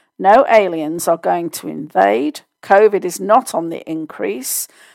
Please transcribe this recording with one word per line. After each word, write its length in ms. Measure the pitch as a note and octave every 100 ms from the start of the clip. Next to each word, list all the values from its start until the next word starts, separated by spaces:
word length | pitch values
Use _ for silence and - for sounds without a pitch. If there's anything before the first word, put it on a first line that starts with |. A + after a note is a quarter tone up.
| _ -
No 260 | F#3+ A3+ -
aliens 580 | A3 F#3+ E3 D3+ E3+ F3+
are 80 | E3
going 340 | F#3 F3 E3+
to 180 | - -
invade, 720 | - D#3 F#3 G3 G#2 G3 - _ _
covid 440 | - G3 G#3+ G3 F#3
is 160 | E3+
not 340 | F#3+ A#3 C4 E3
on 140 | E3+
the 200 | E3 -
increase, 800 | D#3+ D#3 - - A3+ C4+ - - _ _